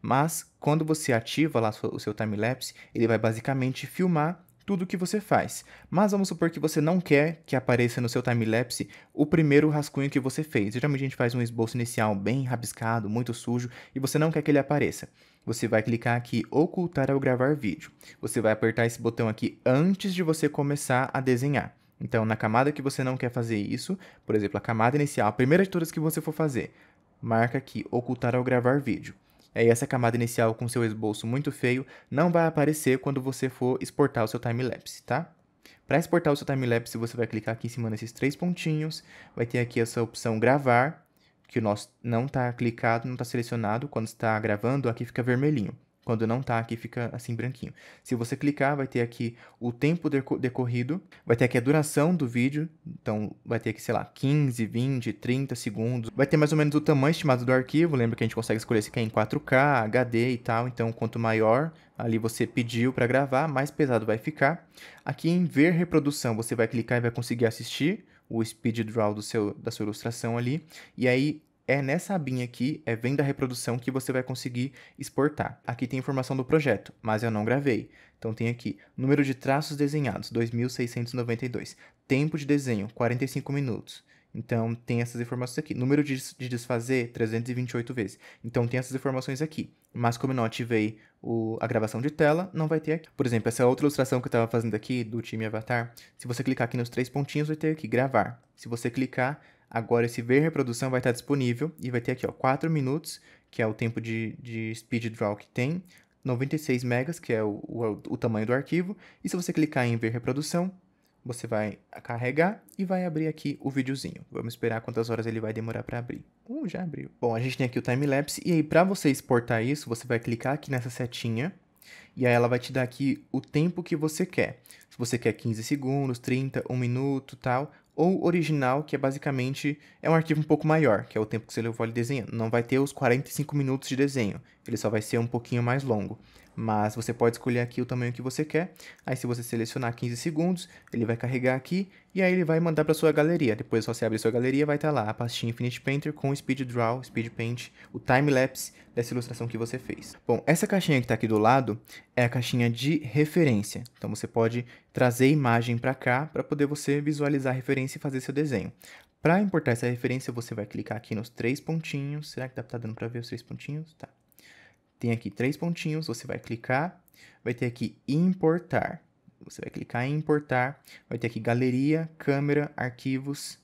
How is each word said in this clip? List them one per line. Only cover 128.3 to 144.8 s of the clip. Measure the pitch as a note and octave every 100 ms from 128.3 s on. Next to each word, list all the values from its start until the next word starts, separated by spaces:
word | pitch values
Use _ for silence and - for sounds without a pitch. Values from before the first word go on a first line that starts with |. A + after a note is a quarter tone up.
| F3 D3+ D3+ B2+ C3+
que | D3+ C#3
é |
basicamente, | C3+ C#3 D3+ C3+ B2+ C#3 D3 C#3+ - _
é | -
um | D#3+
arquivo | D#3+ D#3
um |
pouco | D3+ D3 D#3
maior, | D#3+ D3 G2+ A#2+
que | A2
é |
o | A2
tempo | A2+ -
que |
você | -
levou | A2+ A2
ali | A2+
desenhando. | A#2 A#2+ C#3 G#2 A2+
Não | A2
vai | A#2+
ter | A#2 C3
os | C#3
quarenta | - C3 B2 -
e |
cinco | - C#3+ D3
minutos | C3+ C3 -
de | B2+
desenho, | C#3+ C3+ G#2 E2+ - _ -
ele | A#2
só | A2
vai | A2
ser | - A#2+
um | A#2
pouquinho | A#2+ - A#2+
mais | A#2+ C3
longo. | C3+ G#2+ F#2+ - - - - -
Mas | A2+ G#2+ G#2+
você | G#2+ A2+
pode | A#2 A#2 A#2
escolher | - A#2+
aqui | A#2+ A#2+
o | B2
tamanho | B2 A#2+
que | B2
você | B2+ B2+ D3+
quer. | D3+ F#3 - - -
Aí | - C3
se | B2
você | A#2+
selecionar | A#2 A#2 A2 C#3 A#2+ A#2
quinze | B2 A#2+
segundos, | E3+ D3+ F3 F3+ - - -
ele | -
vai | A2 A#2
carregar | B2 C3 B2 C3
aqui | - F3+ G3 - _
e | F#3
aí | F#3
ele | F3+
vai | D#3+ D#3+
mandar | E3+ D#3 D#3
pra |
sua | D#3 D#3+
galeria. | D3+ D3+ E3+ C3+ G#2+
Depois | - A2+
só | A2
você | A2+ A2+
abrir | A2
sua | A2+
galeria, | A#2+ B2+ C3+
vai | D3
tá | D3